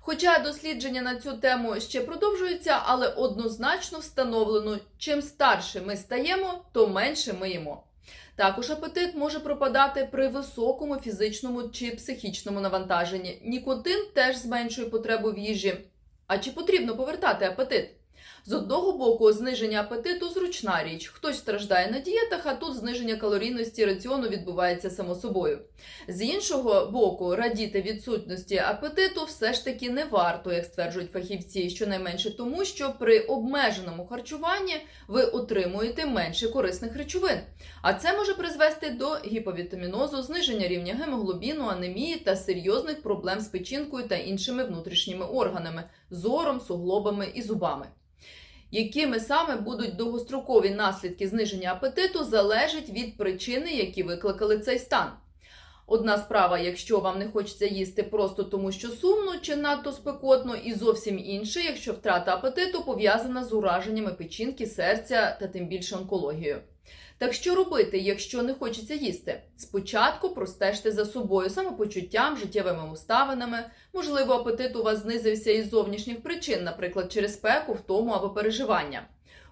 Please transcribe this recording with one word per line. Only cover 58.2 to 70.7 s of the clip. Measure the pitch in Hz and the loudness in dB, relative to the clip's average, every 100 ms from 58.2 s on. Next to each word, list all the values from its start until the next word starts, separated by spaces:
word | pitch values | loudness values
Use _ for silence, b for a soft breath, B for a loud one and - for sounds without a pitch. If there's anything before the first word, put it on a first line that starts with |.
| 190 - | 0 0
тому, | 190 196 196 | -2 -2 -2
що | 196 240 | -4 -6
сумно | 233 359 427 392 349 | 2 4 4 2 -2
чи | - 294 | -4 0
надто | 294 285 285 | 0 0 -2
спекотно, | 269 285 285 269 262 254 226 | -6 -6 0 6 6 4 -4
і | 233 | -4
зовсім | 208 226 214 220 190 | 2 4 4 2 -4
інше, | 180 196 214 349 | -4 -4 -4 -2
якщо | 339 277 247 | -2 -4 -6
втрата | - 214 180 175 | -2 2 2 2
апетиту | 185 262 302 370 359 | 0 0 0 -2 -2
пов'язана | - 196 208 226 254 254 | -4 2 4 4 2 -4
з | 247 | -2
ураженнями | 214 196 180 196 220 202 | 0 2 2 0 -2 -2
печінки, | 180 160 - 240 277 220 | -6 -8 -6 -6 -4 -6
серця | - 180 220 - 226 208 - | 0 2 2 2 2 2 0
та | 190 | -6
тим | 190 175 | -6 -6
більше | 185 180 190 | -6 -6 -6
онкологією. | 185 190 143 156 151 139 - _ B B B - | -2 -2 -2 -4 -4 -4 -8 _ B B B -4
Так | 247 | -2
що | 240 359 | 0 2
робити, | 359 370 269 202 190 | 2 4 2 2 2
якщо | 190 196 - 247 | 0 -2 -4 -2
не | 240 | -2
хочеться | 262 233 226 214 | -2 -6 -6 -6
їсти? | 302 247 175 - - - - | -4 -4 -4 -6 -8 -10 -18
Спочатку | - 202 196 220 254 302 359 | -6 -4 0 4 4 4 -2
простежте | - 143 - 196 | -2 -6 0 0